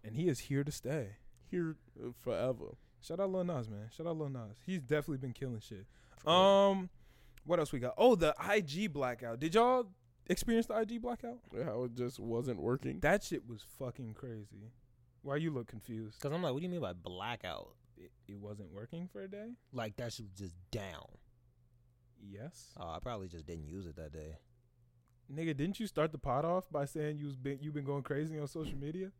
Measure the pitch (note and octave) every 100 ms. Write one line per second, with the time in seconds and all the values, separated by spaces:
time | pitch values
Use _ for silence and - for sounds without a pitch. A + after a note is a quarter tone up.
0 | G#2+ A#2 F3 C3 - C#3 C#3+ - A#2+ D3+
1 | G2+ G#2+ - - - F3+ E3 D#3 - -
2 | A#2+ B2 B2+ F#2 B2 A#2+ B1 - - -
3 | - E3+ G3 F#3 F3 D3+ A2+ G#2 A2 -
4 | E3 D#3+ C#3+ C3 G#2+ G#2+ - F#3 B2 D3+
5 | D3 C3+ C3 - C3+ A2+ - G2+ G2+ -
6 | - - D3+ F3 G3 G3 G3 F#3+ F#3 -
7 | - - - - C#3+ E3+ D3 C#3 B2 -
8 | A#3 G#3 D#3+ - F3 G#3 D#3 D#3 G#3+ C#3+
9 | B2+ A#2+ A#2+ A2+ D#3+ G3+ A#3+ B3+ G#3+ -
10 | - _ - G3+ - A3+ A3+ A3 A3 A#3
11 | A#3+ A#3 A#3 A#3+ - - D#3 A2+ B2+ A#2+
12 | B2 - G#2+ A#2 B2+ G#2 F2+ B2+ C3 D3+
13 | D3 G#3 - D#3+ A#2 A2 - - B2+ A#2
14 | A#2 G#2+ C3 A2+ G2+ G2+ A2 - - _
15 | _ _ C#3 D3 D#3+ C3+ A2 A2+ - A2+
16 | A2 - C#3+ E3 E3+ C3 F3+ F3 G#2+ F2+
17 | E2+ F2+ G#2+ A#2+ F#2 A#1 G1+ - - -
18 | - _ - G2+ G2+ G#2 F2+ G2 A#2+ E3
19 | F3+ G3+ F#3+ G3+ A3 A#3+ _ B2+ A2 G#2
20 | A#2+ - G#2+ F#2+ G2 F2 - A2 G2 D#2
21 | - - - _ _ _ _ _ _ _
22 | _ - G2+ G2 C#3+ - - - E2+ D#2+
23 | B2+ A2+ F#2 E2+ D2+ E2 D2 F#2 F2 D#2
24 | D#2 D#2 D#2 D#2 _ _ _ _ _ _
25 | _ _ - C#3+ E3 C#3+ E3 G3 G#2+ -
26 | D#3+ D3+ C3+ B2 E3 F#3 F#3 - C#3+ D#3+
27 | D3+ D3+ D3 C3+ C3+ C#3 D3 D3 C3+ C#3+
28 | - C#3 D#3+ D#3 D3 D#3+ D3+ C#3 C#3+ F3
29 | F#3+